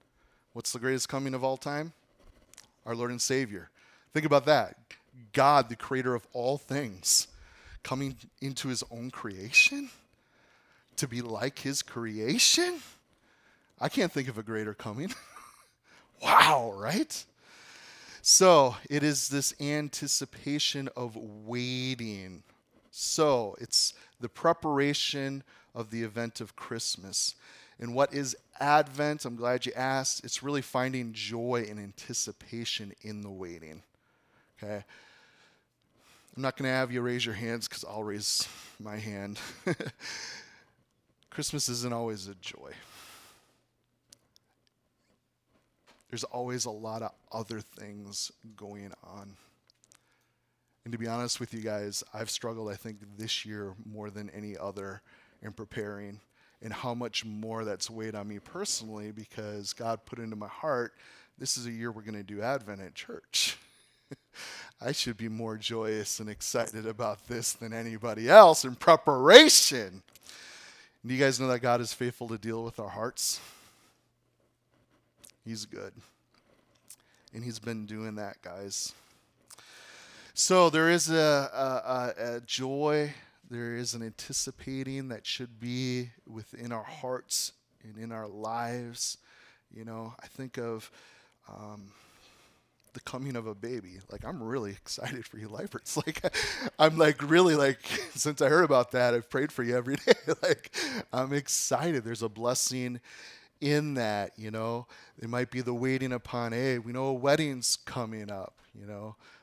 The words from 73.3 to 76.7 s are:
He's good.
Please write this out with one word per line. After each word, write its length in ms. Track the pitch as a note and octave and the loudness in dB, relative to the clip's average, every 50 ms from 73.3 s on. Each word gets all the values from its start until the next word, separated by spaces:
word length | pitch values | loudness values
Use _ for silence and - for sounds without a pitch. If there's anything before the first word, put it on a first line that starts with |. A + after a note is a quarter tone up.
| - - - - - - - - _ _ _ _ _ _ _ _ _ _ _ _ _ _ _ _ _ _ _ _ _ _ _ _ _ _ _ _ _ _ - - - _ _ | -4 -4 -8 -14 -20 -20 -20 -20 _ _ _ _ _ _ _ _ _ _ _ _ _ _ _ _ _ _ _ _ _ _ _ _ _ _ _ _ _ _ -20 -20 -20 _ _
He's 200 | A2+ A2+ G#2+ G#2+ | -12 -10 -10 -10
good. 280 | G#2+ - G2+ G2 G2 - - - - _ _ _ _ _ _ _ _ _ _ _ _ | -12 -12 -12 -14 -14 -14 -18 -20 -20 _ _ _ _ _ _ _ _ _ _ _ _